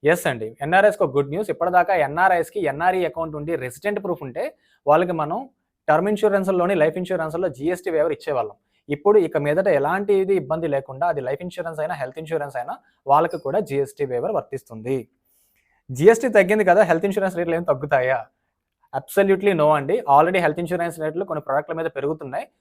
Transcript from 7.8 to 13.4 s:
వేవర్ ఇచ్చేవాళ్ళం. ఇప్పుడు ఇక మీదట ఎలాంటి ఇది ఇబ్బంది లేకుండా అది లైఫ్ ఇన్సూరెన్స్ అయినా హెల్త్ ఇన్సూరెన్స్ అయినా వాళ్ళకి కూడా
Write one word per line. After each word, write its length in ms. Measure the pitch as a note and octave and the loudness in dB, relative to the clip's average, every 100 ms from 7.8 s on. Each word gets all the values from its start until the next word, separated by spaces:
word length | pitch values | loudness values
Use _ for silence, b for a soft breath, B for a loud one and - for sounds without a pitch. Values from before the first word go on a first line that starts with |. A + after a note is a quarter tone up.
| F#3 | -2
వేవర్ 200 | D#3+ D#3 | -2 0
ఇచ్చేవాళ్ళం. 440 | D3 - C3+ A2 - _ _ - | -2 -4 -4 -4 -8 _ _ -8
ఇప్పుడు 280 | C#3+ G3+ G#3+ | -2 4 4
ఇక 180 | E3 D#3 | 4 -2
మీదట 300 | D3 D3+ G3 | 0 0 2
ఎలాంటి 460 | D3 C#3+ F#3 G3+ | 2 2 -2 0
ఇది 220 | G3 F#3+ F#3+ | 0 2 -2
ఇబ్బంది 320 | C#3 D#3+ E3 | -2 -4 -2
లేకుండా 400 | C#3 C3+ C3 F3 | -4 -6 -6 -4
అది 140 | D3 | -2
లైఫ్ 200 | B2+ C#3+ | -4 -6
ఇన్సూరెన్స్ 380 | F3+ - E3 D#3 | -8 -10 -10 -6
అయినా 160 | D#3 D#3+ | -6 -6
హెల్త్ 240 | C3 C#3+ | -10 -10
ఇన్సూరెన్స్ 360 | D#3 D#3+ C#3+ C3 | -6 -6 -6 -8
అయినా 160 | C3 E3 _ _ - | -10 -12 _ _ 2
వాళ్ళకి 300 | C#3+ E3+ | 4 4
కూడా 220 | E3+ | -2